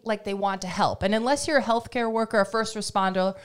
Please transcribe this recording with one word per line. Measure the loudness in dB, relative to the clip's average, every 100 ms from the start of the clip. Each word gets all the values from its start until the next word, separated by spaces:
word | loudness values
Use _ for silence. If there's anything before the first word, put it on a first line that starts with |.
| -6
like | -6
they | -4
want | -2 -2 -2
to | -4
help. | 0 0 2
And | 0
unless | 2 2 0 2
you're | 2
a |
healthcare | 2 0 -2 -2 0
worker, | 0 2 2
a | 2
first | 0 -2 -4
responder, | -4 0 0 2 0 -2